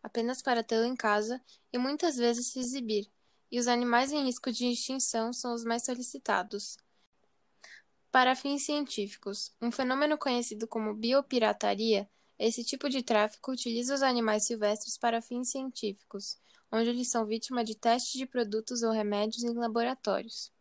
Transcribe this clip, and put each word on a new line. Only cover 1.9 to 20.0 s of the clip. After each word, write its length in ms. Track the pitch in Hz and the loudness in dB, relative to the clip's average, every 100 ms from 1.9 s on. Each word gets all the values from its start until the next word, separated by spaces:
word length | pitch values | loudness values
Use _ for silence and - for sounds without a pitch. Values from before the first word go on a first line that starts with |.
| 302 349 262 | 2 2 4
vezes 320 | 240 233 240 | 4 4 0
se 60 | 262 | -2
exibir, 520 | 247 269 233 214 208 _ _ _ _ | -4 -4 -2 -2 -2 _ _ _ _
e 80 | 240 | -2
os 80 | 240 | 2
animais 440 | 240 247 233 269 | 2 4 4 4
em 140 | 294 269 | 0 0
risco 260 | 247 269 | -2 -4
de 160 | 226 247 | -2 0
extinção 680 | 240 - 262 - 226 226 | 0 -2 0 0 0 -2
são 220 | 247 247 233 | -4 -4 -4
os 80 | |
mais 200 | 233 233 | -2 0
solicitados. 920 | 254 247 247 269 - 196 185 202 - - _ _ _ _ _ _ _ _ - - _ _ _ | 0 -2 -4 -6 0 0 0 -6 -8 -12 _ _ _ _ _ _ _ _ -20 -20 _ _ _
Para 240 | 254 254 262 | 4 4 2
fins 280 | 277 285 | -2 -2
científicos, 880 | 269 294 285 - 202 - 202 202 - _ | -2 -2 -2 -4 -6 -8 -10 -8 -10 _
um 120 | 233 | -4
fenômeno 480 | 233 254 269 302 302 | 0 0 2 2 2
conhecido 480 | 277 240 240 214 226 | 0 0 -2 -6 -4
como 260 | 226 214 | -2 -2
biopirataria, 1120 | 214 226 269 285 247 220 208 208 202 226 202 202 _ _ _ | -2 2 2 2 2 2 2 0 0 2 2 0 _ _ _
esse 260 | 226 233 | 0 0
tipo 240 | 233 269 294 | -6 -4 -2
de 140 | 262 | -2
tráfico 500 | 247 220 214 - - | 2 2 2 -2 -8
utiliza 440 | 262 240 233 247 277 | -6 -4 -2 -2 2
os 80 | |
animais 420 | 269 240 220 214 - | 4 4 2 2 0
silvestres 540 | 233 208 214 - - | 0 0 0 -4 -2
para 200 | 240 226 | 0 0
fins 300 | 233 247 254 | -4 -6 -4
científicos, 920 | 269 262 - 214 202 _ 202 - - _ - _ | -4 -6 -4 -6 -6 _ -10 -10 -12 _ -20 _
onde 180 | 220 233 | 0 2
eles 200 | 240 247 | 2 2
são 160 | 240 214 | 2 0
vítima 380 | 220 - 254 | -2 -2 -2
de 120 | 226 214 | -2 0
testes 440 | 233 240 - 262 | 2 2 0 -4
de 80 | 262 | -4
produtos 560 | 254 220 214 220 247 | -2 0 -2 -2 -2
ou 80 | 233 | 0
remédios 520 | 220 208 202 220 233 | 2 0 0 0 -2
em 80 | 240 233 | -4 -2
laboratórios. 1000 | 233 226 233 262 | -2 0 0 -2